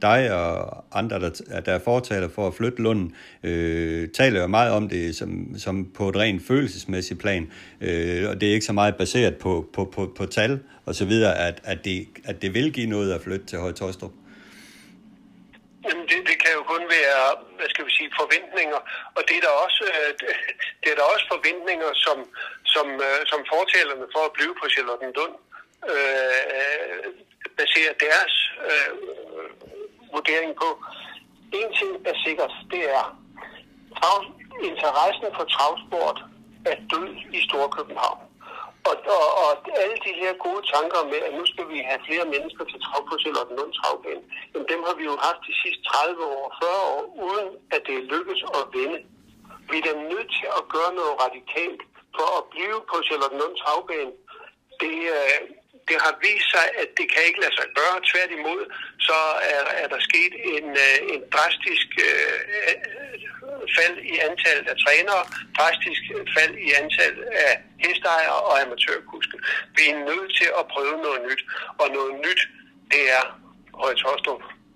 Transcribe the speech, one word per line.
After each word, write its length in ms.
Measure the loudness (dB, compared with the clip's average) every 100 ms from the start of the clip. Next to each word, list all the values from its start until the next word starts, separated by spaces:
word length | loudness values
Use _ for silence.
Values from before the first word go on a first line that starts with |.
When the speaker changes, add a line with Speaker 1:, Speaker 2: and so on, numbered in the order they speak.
Speaker 1:
dig 320 | 4 6 4
og 500 | 2 0 -2 -4 -10 -6
andre, 280 | -2 -2 0
der, 420 | -2 -4 -10 -6 0
der 80 |
er 60 | 0
fortaler 500 | 2 2 2 -2 -2 -2
for 120 | -2
at 60 |
flytte 280 | 0 -2 2
Lunden, 340 | 2 2 0 -8 -20 -8
øh, 680 | -2 0 0 0 -2 -2 -2
taler 320 | 2 4 4
jo 60 | 4
meget 240 | 4 4
om 180 | 4 0
det 260 | -2 -4 -4
som, 400 | -6 -6 -8 -8
som 320 | -4 -4 -4 -4
på 120 | -2
et 60 | 2
rent 320 | 2 0 2
følelsesmæssigt 720 | 2 2 -4 -6 -4 -4 -4
plan. 320 | 0 0 -2 -10 -20 -8
Øh, 480 | -4 0 0 0 -2
og 120 | 0
det 80 | 2
er 40 |
ikke 120 | 2 2
så 80 |
meget 220 | 2 4 2
baseret 400 | 0 4 2 2
på, 280 | 0 -2 -2
på, 120 | -4 -4
på, 280 | -4 -6 -6
på 80 | -4
tal 340 | 0 0 0 -6 -12 -8
og 100 | -2
så 100 | 2
videre, 320 | 4 4 4 0
at, 140 | -2
at 220 | -6 -6 -4
det, 220 | -4 -6 -12 -10
at 160 | -6
det 120 | -2
vil 200 | 0 0
give 160 | 0 -2
noget 240 | 0 0
at 80 | -2
flytte 240 | -4 -8 -6
til 140 | -6
Høje 140 | -6
Taastrup. 380 | -4 -8 -8 -12 -16 -20 -20 -20 -20 -20 -20 -20 -20 -20 -20 -20 -20 -20 -20 _ -8 -4
Speaker 2:
Jamen, 180 | -2 0
det, 80 | 0 2
det 80 | 2
kan 80 | 2 2
jo 60 | 0
kun 100 | -2 2 2
være, 240 | 4 4 4 0 -6 -8
hvad 120 | -4
skal 120 | -4 -2
vi 40 | -2
sige, 120 | 0 -2
forventninger. 580 | 2 0 0 -4 -2 -2 -6 -12 -8 -2
Og 60 | 2
det 80 | 2
er 60 | 4
der 60 | 4 4
også, 180 | 2 0 0
øh, 160 | 0 -2 -4 -4 -4 -6 -8 -2
det 80 | 0
er 60 | 4
der 80 | 4
også 120 | 4 0 0
forventninger, 560 | 0 -2 -2 -2 0 0 2
som, 120 | 0 -4 -12 -12 -6 0
som, 140 | 2 0 -2 0
øh, 120 | 0 0
som 80 | -2 0
fortalerne 520 | 0 4 4 2 -2 -4
for 100 | 0 0
at 100 | 0
blive 160 | -2 0
på 40 | 0
Charlottenlund, 640 | 0 0 -4 -6 -4 -4 -6 _ -20 -20 _ -2
øh, 1120 | 0 2 2 2 2 0 -2 -2 -2 -4 -8 -10 -14 _ -18 -8 -2
baserer 340 | 2 4 4 2 4
deres, 280 | 4 4 2 0 -2 0
øh, 220 | 0 0 -4 -10 -12 -14 -12 -14 -16 -20 -16 -16 -18 -8 -4
vurdering 360 | 0 0 0 -2
på. 80 | -2 -2 -8 -14 -16 -18 -20 _ -8 -4
En 100 | -2 -2
ting 120 | -2 -4 -4
er 40 | -2 -2
sikkert, 280 | 0 -2 -4 -8
det 100 | -4 0 2
er, 80 | 0 -6 -20 -20 -18 -18 -20 _ -16 0
trav-, 340 | 4 4 0 -14 -16 -6 -6
interessen 580 | 0 2 4 4 2 -2 -4
for 80 | 0
travsport 640 | 2 2 0 -4 -2 0 -2 -8 -20 -20 -4 -2
er 60 | -2 -2
død 180 | -4 -4 -10 -6 -2
i 20 | 0
Storkøbenhavn. 760 | 2 0 -2 -6 -2 -2 -2 -10 _ -18 -14 -16 -2 0
Og, 60 | 0 4 6
og, 80 | 6 6
og 80 | 4 2 0 0
alle 140 | 2 0 -4
de 60 | -2
her 120 | -2 -2 -4
gode 180 | -4 0
tanker 280 | 0 2 0 0
med, 80 | -2 -4
at 60 | -4
nu 60 | -4
skal 140 | -4 -6
vi 40 | -6 -4
have 160 | -6 -4
flere 180 | -4 -2
mennesker 300 | -4 -6 -10 -12
til 80 | -10 -6
trav 160 | -6 -4
på 60 | -4
Charlottenlund 520 | -2 -4 -4 -6 -8 -4
Travbane, 460 | -4 -4 -6 -12 -12 -16 -10
jamen, 160 | -8 -4
dem 80 | -2 -2
har 80 | -4
vi 40 | -4
jo 40 | 0 0
haft 140 | -2 -4
de 40 | -4
sidste 200 | -2 -4 0
tredive 340 | 2 2 0 -4 -4
år, 80 | -6 -2
fyrre 240 | 0 0 0
år, 100 | -2 -6 -6 -4
uden 220 | -2 -4 -8 -4
at 80 | -4 -2
det 80 | -6
er 120 | -4
lykkedes 300 | -4 -4 -6 -4 -4
at 60 | -2 -4
vinde. 240 | -4 -6 -12 _ _ -20 -20 -18 -6
Vi 60 | -2
er 60 | -2
da 40 | -2 -4
nødt 160 | -6 -4 -4
til 100 | -2 -2
at 40 | -2 0
gøre 160 | 0 0
noget 140 | -2 0 0
radikalt 560 | -2 -8 -6 -6 -8 -16 -20 _ -2
for 100 | 0 0
at 60 | -2
blive 240 | -6 -4 -6 -4
på 60 | -2 0
Charlottenlund 480 | 0 0 0 -4 -2
Travbane. 520 | 0 0 -2 -6 -6 -10 -20 -20 -20 -20 _ -6
Det, 140 | -4 -4 -2 2
øh, 220 | 2 2 0 -16 _ _ -2
det 80 | 2 2
har 80 | 2 2
vist 240 | 2 4 4
sig, 100 | 4 2
at 80 | -4 -2
det 80 | 0
kan 100 | 4 4
ikke 140 | 4
lade 120 | 2 0
sig 80 | 0 2
gøre. 180 | 2 2 2
Tværtimod, 520 | 2 0 -2 -4 -4 -6 -10 -12 -2 2
så 100 | 4 2 0 0
er, 80 | 0 0 -2
er 40 | -2
der 80 | -2 2
sket 240 | 4 2 0 -4
en, 140 | -4 -2 4 6
øh, 120 | 6 2
en 80 | -6 0
drastisk, 540 | 2 2 2 0 0 0 2 4
øh, 640 | 4 2 -2 -4 -2 0 -2 -4 -12 -14 -14 -14 -14 -12 -10 -2 2
fald 200 | 2 2 -4
i 20 | -2 -2
antallet 400 | 0 2 2 0
af 40 | 2
trænere, 400 | 6 6 6 2 0 -6 -4 2
drastisk 440 | 4 2 0 -4 -6 -8 -2 2
fald 160 | 2 2 2
i 20 | 2
antallet 420 | 4 2 2 0 -2 2 4
af 60 | 2 -2 -2 0
hesteejere 540 | 2 2 2 2 2 4
og 140 | 4
amatørkuske. 760 | 2 0 0 0 -6 -6 -6 -4 -2 -2 0 4
Vi 60 | 4
er 40 | 2 -2
nødt 200 | -2 -2 2
til 100 | 2 2
at 60 | -2
prøve 240 | -2 -2 -2 -2
noget 140 | -4 -4
nyt, 120 | -4 -6 -8 -8 -2
og 60 | 0 0
noget 160 | -4 -4 0
nyt, 160 | 0 0 -4 -20 -18 0
det 120 | 2 4 4
er 60 | 2 -6 -20 -20 -20
Høje 220 | -4 -2 0
Taastrup 460 | 0 0 -2 -4 -8 -20 _